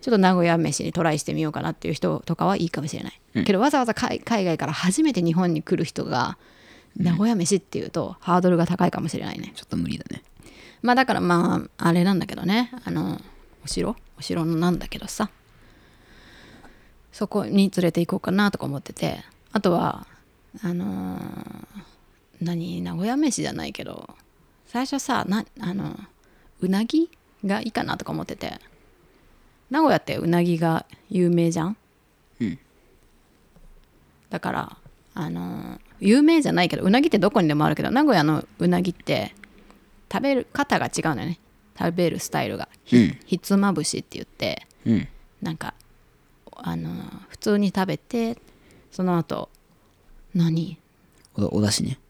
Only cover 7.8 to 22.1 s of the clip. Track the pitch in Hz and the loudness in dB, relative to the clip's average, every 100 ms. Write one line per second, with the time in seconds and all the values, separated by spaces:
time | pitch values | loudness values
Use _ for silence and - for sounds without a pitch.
7.8 | - - 131 - - 180 180 170 170 175 | -6 -4 -6 -8 0 4 4 4 2 2
8.8 | 175 - 165 - - - - - - - | 2 0 -6 -6 -8 -10 -12 -16 -8 -4
9.8 | 85 71 - - _ - - - - - | -4 -6 -10 -16 _ -20 -20 -20 -20 -6
10.8 | 233 247 262 214 180 175 - 180 - _ | 0 2 2 2 2 2 2 0 -4 _
11.8 | 170 170 180 190 165 - 175 214 240 247 | 2 4 4 2 -2 -6 -2 0 0 -6
12.8 | - 170 175 - - - - _ - - | -6 -4 -4 -6 -12 -20 -20 _ -8 -4
13.8 | 180 240 - - - 175 160 165 175 180 | -4 -6 -12 -16 -6 -4 0 0 2 0
14.8 | - - 190 - 214 _ _ _ - - | -4 -10 -12 -6 -6 _ _ _ -20 -20
15.8 | _ _ _ - - - - - - - | _ _ _ -20 -20 -20 -20 -20 -20 -20
16.8 | - _ _ - 208 208 107 196 196 - | -20 _ _ -8 -4 -2 0 2 2 2
17.8 | 175 165 170 190 - 190 208 - - 139 | 0 2 -2 -2 -2 2 2 0 -6 -6
18.8 | - - 160 - - _ _ 220 202 170 | -10 -6 -6 -6 -12 _ _ 0 2 2
19.8 | 170 - - - _ _ _ - 185 175 | 0 -4 -10 -20 _ _ _ -10 -6 -4
20.8 | 196 190 185 - - - - - - 208 | -4 -6 -6 -8 -10 -12 -14 -16 -18 -20
21.8 | - _ _ | -20 _ _